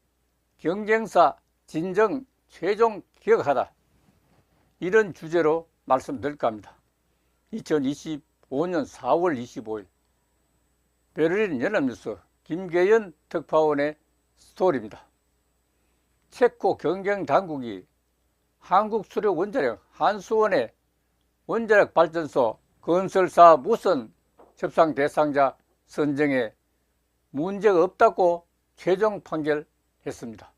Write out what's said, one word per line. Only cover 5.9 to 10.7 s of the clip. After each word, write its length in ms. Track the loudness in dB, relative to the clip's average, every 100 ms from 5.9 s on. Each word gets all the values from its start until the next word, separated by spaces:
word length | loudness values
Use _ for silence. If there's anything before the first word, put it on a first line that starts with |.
| -2 -2 -8 -8 -4 -4
합니다. 280 | -4 -14 _ _ _ _ _ _ _ -16
이천이십오 1160 | -12 -4 -2 -2 -6 -10 -12 _ _ -8 -6 -4
년 180 | -4 -6
사월 500 | -8 -2 0 0 -4
이십오일 500 | -8 -14 -12 -12 -12 _ _ _ _ _ _ _ _